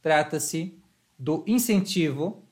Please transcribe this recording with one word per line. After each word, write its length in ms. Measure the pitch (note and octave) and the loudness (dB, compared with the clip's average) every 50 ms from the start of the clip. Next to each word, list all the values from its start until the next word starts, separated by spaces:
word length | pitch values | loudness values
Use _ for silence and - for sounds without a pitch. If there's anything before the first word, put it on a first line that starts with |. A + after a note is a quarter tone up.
Trata-se 760 | _ D#3+ D#3 D3+ D3+ D#3 - D3+ D3+ - - D#3+ E3 F#3+ - - _ _ _ _ _ _ _ _ | _ 4 4 4 2 2 -2 -6 -4 -4 -6 -6 -6 -6 -10 -16 _ _ _ _ _ _ _ _
do 240 | C3 C3 D#3 D#3+ D#3+ | -4 -4 -4 -2 0
incentivo 1000 | G3+ A3 B3+ A#3+ - G#3+ G3 F#3 - - F#3 E3 D3+ C3+ C3+ D3+ F#3+ A3 - - _ | 0 2 2 2 4 2 2 2 0 0 0 0 0 0 -2 -4 -6 -6 -10 -20 _